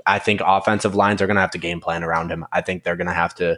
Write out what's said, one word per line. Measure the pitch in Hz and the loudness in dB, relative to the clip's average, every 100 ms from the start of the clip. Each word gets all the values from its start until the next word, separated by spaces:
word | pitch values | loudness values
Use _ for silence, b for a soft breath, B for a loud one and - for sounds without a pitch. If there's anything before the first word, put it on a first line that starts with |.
| - | 0
I | 101 | 0
think | - 101 87 | 2 0 4
offensive | 95 101 104 104 101 | 2 4 2 2 2
lines | 101 104 | 2 2
are | 98 | 2
gonna | 104 | 2
have | 92 | 2
to | 87 | -2
game | 85 85 | -6 -6
plan | 82 82 | -4 -4
around | 82 82 85 | -2 -2 -2
him. | 82 80 | -6 -6
I | 87 | -4
think | - 90 | -4 -4
they're | 87 87 | -4 -4
gonna | 90 | -2
have | 85 85 - | -2 -2 0
to | 87 | -2